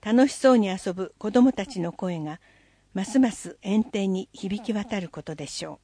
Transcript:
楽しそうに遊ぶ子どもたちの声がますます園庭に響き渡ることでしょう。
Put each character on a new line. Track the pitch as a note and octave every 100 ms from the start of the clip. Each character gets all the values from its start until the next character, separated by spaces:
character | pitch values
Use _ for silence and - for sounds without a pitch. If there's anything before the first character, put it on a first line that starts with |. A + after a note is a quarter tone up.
楽 | G#3+ A#3 C4+
し |
そ | - C4+
う | B3
に | G3+
遊 | F#3 -
ぶ | F#3 F#3+ _
子 | G#3+
ど | A#3
も | C4
た | B3+ G3
ち | F#3+
の | E3+
声 | - F#3 E3+
が | D3+ E3 _ _ _ _ _
ま | F#3+
す | F#3+ C4+
ま | B3+
す | - F3+ -
園 | G3 G#3+ A3
庭 | G#3+ G3
に | F#3 F#3
響 | - G3 G#3
き | A3
渡 | G#3+ G3+ G#3+
る | F3
こ | -
と | -
で | D#3 C#3+
し | - D#3+
ょ |
う。 | D3+